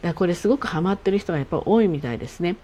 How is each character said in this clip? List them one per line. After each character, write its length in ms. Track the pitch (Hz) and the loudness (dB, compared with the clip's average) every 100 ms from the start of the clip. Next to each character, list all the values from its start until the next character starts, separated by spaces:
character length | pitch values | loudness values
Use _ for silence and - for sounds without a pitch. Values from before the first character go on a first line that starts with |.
だ 0 | |
か 60 | 175 | -4
ら 40 | |
こ 140 | 160 185 | 0 0
れ 80 | 175 | 2
す 120 | 202 | 2
ご 100 | 277 | 0
く 100 | 220 | 0
ハ 140 | 160 | -2
マ 120 | 180 | 0
っ 40 | 202 | 0
て 140 | - | 0
る 60 | 202 | -2
人 160 | - | -2
が 60 | 165 | -4
や 60 | 139 | -2
っ 20 | |
ぱ 140 | 160 - | -4 2
多 160 | 220 | 4
い 60 | 214 | 4
み 120 | 151 | 0
た 140 | 143 | -4
い 60 | 113 | -6
で 80 | - | -8
す 120 | - | -4
ね。 160 | 175 208 | -4 -4